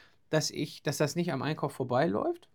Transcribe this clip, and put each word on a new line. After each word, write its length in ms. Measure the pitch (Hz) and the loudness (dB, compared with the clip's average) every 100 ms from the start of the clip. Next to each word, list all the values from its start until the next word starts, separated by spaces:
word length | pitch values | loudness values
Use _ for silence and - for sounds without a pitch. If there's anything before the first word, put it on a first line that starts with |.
| - _ _ | -20 _ _
dass 220 | 156 151 | 0 0
ich, 320 | - 156 - | -2 -6 -4
dass 140 | 156 139 | -4 0
das 180 | 147 170 | 0 0
nicht 160 | 175 | 0
am 100 | 135 | 0
Einkauf 300 | 135 156 143 | -2 -2 -2
vorbeiläuft. 760 | - 123 123 165 202 349 339 - | -2 0 2 4 2 -2 -4 -10